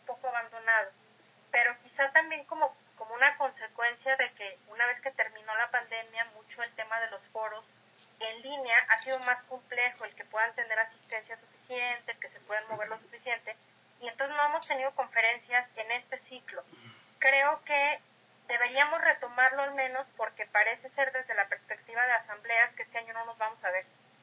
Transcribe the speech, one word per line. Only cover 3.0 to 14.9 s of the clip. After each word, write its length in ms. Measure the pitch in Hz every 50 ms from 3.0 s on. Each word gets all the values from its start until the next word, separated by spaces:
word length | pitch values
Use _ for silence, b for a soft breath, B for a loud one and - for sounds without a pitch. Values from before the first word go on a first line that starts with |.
| 220 220 233
una 220 | 240 262 285 -
consecuencia 800 | - 285 269 - - 220 220 - - 233 240 240 - - 262 269
de 160 | 262 247 240 -
que 240 | - 208 196 185 - _ -
una 180 | 214 226 240
vez 140 | 247 247 -
que 100 | - 269
terminó 440 | - - 220 220 220 220 214 220 214
la 140 | 220 233 233
pandemia, 540 | - 240 226 - 226 226 226 226 220 226 233 226 214
mucho 260 | 214 220 - - 240
el 100 | 233 226 -
tema 260 | 226 220 220 220 226
de 100 | 226 220
los 160 | 208 190 - -
foros 500 | - 220 220 214 214 220 233 - - - _ _ _ _ - _ _ -
en 220 | 226 220 220 233
línea 360 | 233 269 294 277 262 233 226 247 233 -
ha 80 | 226 226
sido 200 | - 262 269 262
más 220 | 247 247 247 247 -
complejo, 600 | - 254 254 - - 247 240 247 247 247 - 220
el 100 | 208 -
que 100 | - -
puedan 300 | - - 214 226 233 233
tener 240 | 247 233 226 220 220
asistencia 580 | 226 226 - - _ - 233 220 214 - 226
suficiente, 760 | - - _ _ _ _ - 254 247 247 247 240 233 - -
el 60 | 226 -
que 120 | - -
se 100 | - -
puedan 260 | - - 208 214 214 220
mover 200 | 220 214 214 220
lo 100 | 220 220
suficiente, 580 | - - 233 233 - 254 233 220 - - 226 _ _ _ _ _ _ _ _ _
y 80 | 240 240
entonces 280 | 226 - 277 277 294
no 100 | 294 294
hemos 200 | 294 294 320 -
tenido 280 | - 294 262 262 269